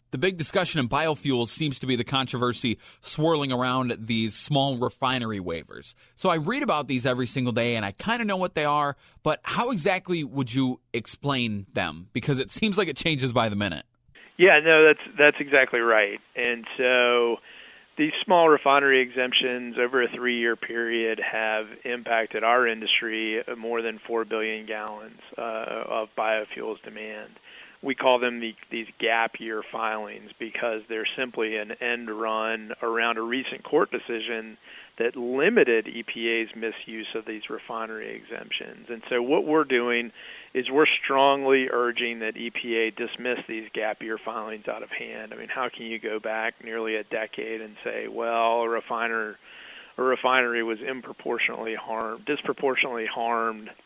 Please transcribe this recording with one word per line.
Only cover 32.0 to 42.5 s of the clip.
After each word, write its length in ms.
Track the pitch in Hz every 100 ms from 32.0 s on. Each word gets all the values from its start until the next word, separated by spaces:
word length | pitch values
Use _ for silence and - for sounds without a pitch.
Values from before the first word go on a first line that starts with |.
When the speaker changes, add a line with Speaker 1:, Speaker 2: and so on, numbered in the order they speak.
| 117
Speaker 2:
run 640 | 107 113 110 110 110 107 -
around 340 | 117 113 117 113
a 60 |
recent 400 | 117 127 127 131
court 260 | - 151 202
decision 640 | 117 - 113 110 113 110 107 - - - -
that 160 | 117 127
limited 720 | 120 131 175 233 127 113 110
E 160 | 117
P 240 | 117 120 117
A's 220 | 117 110 113
misuse 520 | 113 - - 110 107 113
of 100 | 110
these 160 | 107 -
refinery 640 | 107 - 113 110 110 110 110
exemptions. 720 | 110 117 113 - - - 113
And 120 | 117 -
so 140 | 123
what 240 | 120 156 -
we're 160 | 156
doing 480 | 143 123 120 120 117 - - - -
is 160 | 127 123
we're 160 | 135 151 -
strongly 640 | - 139 139 139 135 135 131
urging 480 | 120 120 117 120 113
that 180 | 110 -
E 140 | 117